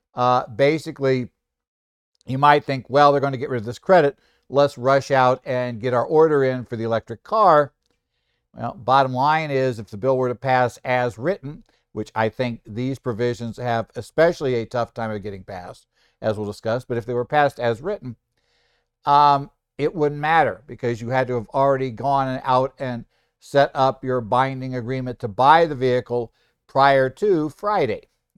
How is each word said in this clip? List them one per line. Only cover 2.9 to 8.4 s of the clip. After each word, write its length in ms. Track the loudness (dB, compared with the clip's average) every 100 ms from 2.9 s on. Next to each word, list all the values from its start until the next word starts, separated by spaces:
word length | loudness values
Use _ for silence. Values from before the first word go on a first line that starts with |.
| 4 4
they're 80 | 4
gonna 180 | 0 -4
get 120 | -6
rid 120 | -6
of 40 | -8
this 140 | -6
credit. 400 | 2 4 4 0 _ _ -4
Let's 280 | 2 2 2
rush 320 | 0 2 2
out 320 | 2 2 2
and 380 | -2 -4 -4 -6
get 140 | -2 -2
our 100 | 2
order 380 | 4 4 4
in 220 | 2 -2 -6
for 100 | -6
the 80 |
electric 400 | -2 -4 -4 -16
car." 500 | -6 2 4 4 2 _ _ _ _ _ _ _